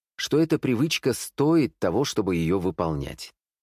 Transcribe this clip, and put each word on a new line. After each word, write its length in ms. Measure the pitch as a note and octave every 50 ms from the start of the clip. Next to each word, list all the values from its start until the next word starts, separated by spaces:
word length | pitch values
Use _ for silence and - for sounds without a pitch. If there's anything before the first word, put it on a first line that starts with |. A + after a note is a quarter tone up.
| _ _ _
что 220 | - - - - D3
эта 200 | E3 D#3+ D#3+ C3+
привычка 540 | - B2+ B2+ G#2+ C#3+ E3 - - - C3+ A2+
стоит 640 | - - - - - C#3 D3+ E3 E3 C3+ A2 - _
того, 260 | - F#2 E2+ - -
чтобы 320 | - - - G2+ F#2 F#2
ее 220 | E2 E2 D#2+ F2+ G2
выполнять. 720 | E2+ F#2+ E2+ - F2+ E2 D#2 C#2+ C2+ - - - - - - _ _ _ _ _